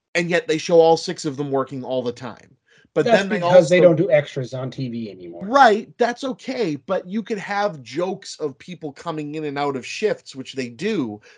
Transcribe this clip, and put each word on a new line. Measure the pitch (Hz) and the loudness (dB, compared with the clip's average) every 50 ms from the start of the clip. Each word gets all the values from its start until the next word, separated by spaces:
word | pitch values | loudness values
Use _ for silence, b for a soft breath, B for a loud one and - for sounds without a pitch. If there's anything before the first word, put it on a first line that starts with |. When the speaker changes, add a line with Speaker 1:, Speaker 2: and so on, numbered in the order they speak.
| _ _ _ | _ _ _
Speaker 1:
and | 170 175 165 | -4 -2 0
yet | 180 170 165 | 0 -2 0
they | - 156 156 | -2 -4 -4
show | - - 175 165 | 0 4 6 6
all | 160 165 165 | 8 6 4
six | 160 - - 165 - - | 2 0 -8 -10 -6 -8
of | 156 135 | -8 -6
them | 127 147 139 | -6 -6 -4
working | 135 135 127 - 143 131 123 | -2 -4 -4 -4 -8 -10 -8
all | 113 131 131 123 | -6 -6 -4 -4
the | 123 117 | -6 -8
time. | - 127 117 101 - _ _ _ _ b b b b b b _ | -8 -14 -14 -14 -16 _ _ _ _ b b b b b b _
But | - 151 | 0 2
Speaker 2:
That's | - 226 190 196 | 4 4 4 2
Speaker 1:
then | 190 | 0
they | 208 | -2
Speaker 2:
because | 180 175 175 180 185 170 147 | -2 2 8 8 8 8 8
they | 180 | 4
Speaker 1:
also | 180 175 | 6 6
Speaker 2:
don't | 175 165 | 6 6
do | 151 180 - | 4 2 2
extras | 160 147 143 - - 139 127 113 135 | 2 2 2 0 -8 -8 -8 -8 -8
on | 127 131 127 | -8 -8 -8
T | - - 131 | -8 -8 -8
V | 120 113 117 113 104 | -8 -6 -8 -10 -10
anymore. | 92 - 87 87 170 175 185 | -12 -16 -18 -16 -14 -12 -8
Speaker 1:
Right, | 202 254 277 269 226 202 220 247 - _ | 2 6 6 8 8 6 2 -2 -10 _
that's | _ 240 226 240 - 277 | _ 0 0 0 -6 -8
okay, | 269 214 - - - 262 254 220 165 147 | -8 -8 -8 -10 -8 -6 -4 -4 -4 -4
but | 139 _ - 190 180 - | -6 _ -4 -4 -4 -4
you | 180 196 226 196 | -6 -8 -8 -6
could | - 226 196 | -6 -8 -8
have | 175 185 202 202 208 208 165 143 | -6 -6 -4 -2 -2 -4 -4 -8
jokes | 120 110 123 151 175 190 196 190 - - - - | -16 -8 -6 -4 -4 -4 -6 -10 -12 -18 -10 -8
of | 156 143 135 _ | -8 -8 -8 _
people | - - 180 - 160 147 | -16 -18 -16 -14 -14 -14
coming | 135 - - 175 160 156 151 147 147 | -14 -12 -10 -10 -8 -8 -8 -8 -8
in | 156 151 | -8 -8
and | 147 139 | -6 -4
out | 143 143 143 135 | -4 -4 -4 -4
of | 127 113 | -6 -8
shifts, | - - - 214 202 170 - _ - - | -10 -8 -4 -2 -2 -2 -4 _ -16 -16
which | 135 127 - - | -16 -16 -12 -10
they | 131 127 120 | -10 -10 -10
do, | 120 110 165 214 226 175 131 110 104 107 B B B | -10 -6 -4 -4 -2 -2 -4 -6 -8 -14 B B B